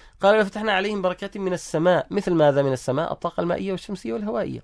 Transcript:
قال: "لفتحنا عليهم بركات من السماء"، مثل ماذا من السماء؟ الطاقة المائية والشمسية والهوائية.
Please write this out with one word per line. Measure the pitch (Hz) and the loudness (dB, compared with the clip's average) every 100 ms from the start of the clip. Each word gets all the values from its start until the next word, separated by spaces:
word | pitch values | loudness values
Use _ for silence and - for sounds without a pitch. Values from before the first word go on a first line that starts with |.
| - - | -20 0
قال: | 196 220 | 4 4
"لفتحنا | 196 214 214 | 2 -2 0
عليهم | 190 202 208 | 0 0 -2
بركات | 180 180 196 202 | -2 -4 -8 -6
من | 190 | -4
السماء"، | 175 - 156 175 165 - | -4 -4 0 4 2 0
مثل | 202 196 | -4 0
ماذا | 165 147 139 | 4 4 4
من | 139 | 2
السماء؟ | 127 - 135 170 | 0 -2 -2 -2
الطاقة | - 175 - | -4 -6 -4
المائية | 175 170 196 | -2 -2 -4
والشمسية | 185 - 190 226 | -6 -8 -10 -6
والهوائية. | 226 208 233 170 120 | -6 -4 -4 -6 -8